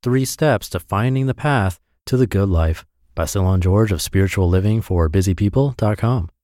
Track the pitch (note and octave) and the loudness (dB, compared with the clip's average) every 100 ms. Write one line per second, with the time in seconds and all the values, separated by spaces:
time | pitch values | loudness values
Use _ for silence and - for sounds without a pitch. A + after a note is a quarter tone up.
0 | B2 C3 C3 - D#3 A2 - - - G2 | 0 -2 -2 -2 0 0 -2 -10 -4 -2
1 | B2 C3 C3+ B2 D3+ C3+ F#2+ - _ _ | 0 0 -2 -2 0 0 0 -4 _ _
2 | - B2+ A#2+ G2 G2 E2+ D#2+ D#2+ - _ | -4 0 2 2 2 2 0 -2 -8 _
3 | _ - D#2+ G2+ F#2 F#2+ F2+ G2 A2 F2 | _ -6 -4 0 0 2 2 2 2 0
4 | - F#2+ F#2+ - F2+ F#2 G2+ A2 - F2+ | -2 0 0 0 2 2 2 -2 -2 0
5 | D#2+ F2+ F#2 F2 G2+ B2+ C#3 B2+ A2 G#2 | 0 0 0 0 0 0 -2 0 -2 0
6 | A2+ B2+ E2+ _ | -2 -2 -4 _